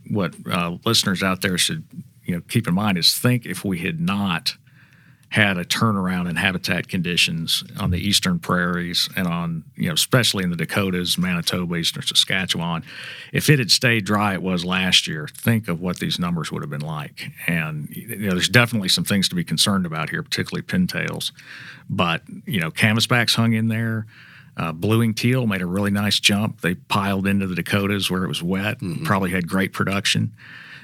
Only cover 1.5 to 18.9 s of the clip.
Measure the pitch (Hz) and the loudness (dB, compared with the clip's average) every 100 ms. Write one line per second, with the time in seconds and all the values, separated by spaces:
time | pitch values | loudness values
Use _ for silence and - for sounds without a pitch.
1.5 | 87 - 82 - - - - - 87 - | 0 0 -2 -8 -14 -16 -10 -6 -6 -2
2.5 | 123 98 90 104 90 - - 123 123 - | 0 2 2 2 2 2 2 2 2 0
3.5 | 92 101 87 90 82 85 101 101 82 - | -4 -2 -2 -2 -2 0 0 0 0 -4
4.5 | - _ - - - - - _ - 104 | -8 _ -20 -20 -20 -20 -20 _ 2 2
5.5 | 90 87 - 113 101 92 90 87 80 95 | 2 -2 0 2 2 0 0 -2 0 0
6.5 | 92 - 87 - 98 85 85 - 82 80 | 0 0 -2 -2 -4 0 0 0 0 -2
7.5 | - - - 95 87 101 98 98 87 - | -4 -4 -4 0 0 2 2 2 0 0
8.5 | 90 87 87 87 85 - - 90 85 85 | 0 0 -2 -2 -2 -2 -2 0 0 -2
9.5 | 82 - - 101 78 - 127 113 101 90 | -4 -8 -4 -2 0 2 4 4 2 0
10.5 | 85 80 - 98 90 87 - 90 87 82 | -2 -2 0 0 0 0 0 0 0 -2
11.5 | 90 87 85 82 - - - - 98 92 | -2 -2 -2 -2 -4 -2 0 2 0 -2
12.5 | 92 85 82 - - - - - - - | -2 -2 -2 -4 -14 -14 -16 -4 2 4
13.5 | 147 117 - 127 113 95 104 104 92 92 | 4 4 2 4 2 2 2 2 0 0
14.5 | 92 87 90 92 90 - 78 76 - - | 0 0 0 4 2 2 -4 -8 -2 0
15.5 | 113 - 82 90 85 82 - 87 85 76 | 2 0 -2 -2 -2 -2 -2 -2 -2 -4
16.5 | 80 76 71 76 78 69 - - - - | -6 -6 -6 -6 -8 -10 -12 -14 -6 -2
17.5 | 85 78 76 73 - - 98 104 90 82 | -2 -2 -6 -8 -12 -12 -6 -2 0 4
18.5 | 120 120 113 92 | 4 4 2 0